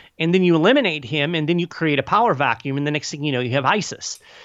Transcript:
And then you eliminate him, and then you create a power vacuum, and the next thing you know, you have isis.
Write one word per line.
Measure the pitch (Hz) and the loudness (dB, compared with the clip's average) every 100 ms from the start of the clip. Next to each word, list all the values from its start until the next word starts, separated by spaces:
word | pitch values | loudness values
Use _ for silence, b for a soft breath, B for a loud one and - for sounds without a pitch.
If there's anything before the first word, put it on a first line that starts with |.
| B _ | B _
And | 165 | 0
then | 185 | 2
you | 180 165 | 4 4
eliminate | 180 277 214 151 120 | 6 4 2 -4 -4
him, | 156 143 170 | -2 -2 -2
and | 151 | 0
then | 175 | 0
you | 170 | -2
create | - 160 139 | -2 -2 0
a | |
power | 135 202 233 | 0 0 2
vacuum, | 135 139 113 139 139 | 2 0 -2 -4 -4
and | 147 | -2
the | |
next | 147 - | -4 -6
thing | 151 | -6
you | 147 | -4
know, | 127 | -2
you | 123 | -2
have | 131 | 0
isis. | 127 208 - - - - B B | 0 0 -2 -10 -12 -14 B B